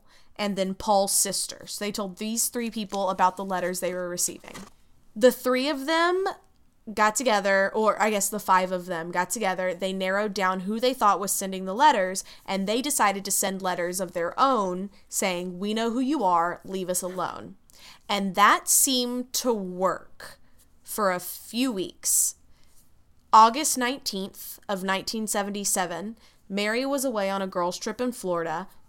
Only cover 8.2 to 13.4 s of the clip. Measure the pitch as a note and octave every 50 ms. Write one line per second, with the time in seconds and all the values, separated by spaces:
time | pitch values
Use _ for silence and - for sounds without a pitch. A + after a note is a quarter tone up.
8.2 | G3 - - G#3 - - F#3+ F#3 F#3 F#3 F#3 F3+ F3 F3+ F#3 E3 E3 F3 F3 F3+
9.2 | F3+ F#3 - A#3 A3 F#3+ F#3 F3+ F#3 F#3 F3+ F3 F#3+ F#3+ F#3+ F#3+ F#3+ F#3 F#3+ G3+
10.2 | G#3+ G#3+ F#3+ G#3 F#3+ F#3 F#3+ F#3+ F3+ F#3+ G#3+ A3+ A#3 B3+ C4 B3+ A#3 G#3 G3 E3+
11.2 | G3 F#3+ - - G3+ F#3+ F#3+ F#3+ F#3+ F#3+ F#3 A3 C#4+ D4+ C#4 A3 F#3 F#3 F#3 G3
12.2 | - - - - - - G3 G3 G3 F#3 G#3+ B3 B3 D4 C#4+ - A#3 G3+ G3 G3+
13.2 | F#3+ G#3 F#3+ -